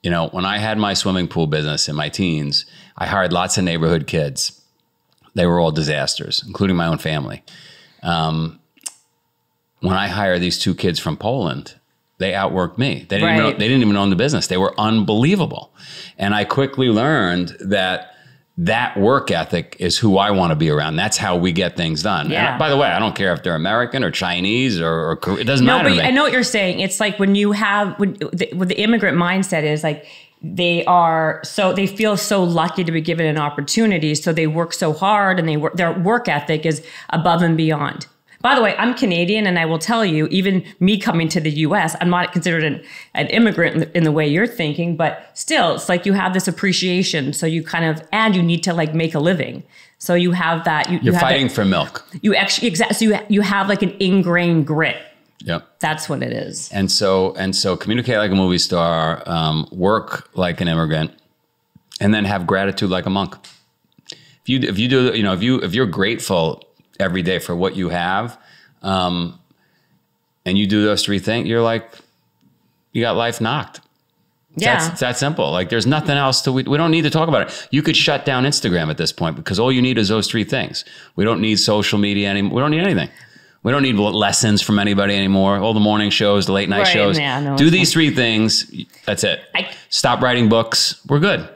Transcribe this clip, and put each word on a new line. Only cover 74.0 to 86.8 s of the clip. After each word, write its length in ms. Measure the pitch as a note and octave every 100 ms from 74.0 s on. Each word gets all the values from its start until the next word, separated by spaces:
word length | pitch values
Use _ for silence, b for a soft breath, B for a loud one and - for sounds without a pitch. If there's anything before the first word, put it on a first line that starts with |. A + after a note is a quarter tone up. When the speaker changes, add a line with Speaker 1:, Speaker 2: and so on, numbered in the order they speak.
| _ _ _ _ _ -
Speaker 1:
It's 80 |
Speaker 2:
Yeah. 140 | G#3+ G#3+
Speaker 1:
that, 100 | E3
it's 80 | E3+
that 160 | B2 B2
simple. 360 | C#3 D#3 C#2+
Like, 160 | E2+ F#2
there's 180 | A#2 A2+
nothing 300 | D3+ D3 C#3+
else 260 | C#3 B2
to, 80 | -
we, 140 | C3
we 120 | B2+ C#3+
don't 140 | E3
need 120 | D#3+
to 80 | D#3
talk 180 | D#3+ E3
about 200 | B2+ F#2+
it. 200 | - -
You 120 | C3+
could 140 | D3+ D3
shut 280 | - C#3+
down 180 | - C3
Instagram 480 | C3+ C#3+ A2+ F2+ D#2
at 80 | D#2
this 140 | D#2+
point 240 | - E2+ D#2
because 240 | D#2+ F#2
all 100 | B2
you 100 | C3
need 160 | B2+ A#2
is 120 | G2+
those 180 | A2 G2+
three 160 | A#2
things. 420 | G2+ C3+ G2 - B B B
We 100 | -
don't 160 | G#2+ A2+
need 200 | A2 G#2+
social 400 | - G#2+ G2+ G#2
media 280 | G2+ G2+ G2+
anymore. 240 | G2+ G2 A#2+
We 40 |
don't 100 | D3
need 100 | D3+
anything. 280 | F#3+ G#2 D2 B B B B B
We 80 | G#2+
don't 120 | C#3
need 120 | C3+ G#2+
l-, 160 | G#2
lessons 480 | G2 G2+ G2 A2 G#2
from 200 | - G#2
anybody 340 | G#2 G2 G2
anymore. 440 | G2+ G2 G2 F#2+ G2+
All 160 | G#2
the 40 | G#2+
morning 300 | G#2 G#2+ G#2
shows, 360 | - G#2 G2+ F#2+
the 60 |
late 160 | G2 G2+
night 100 |
Speaker 2:
Right, 100 | -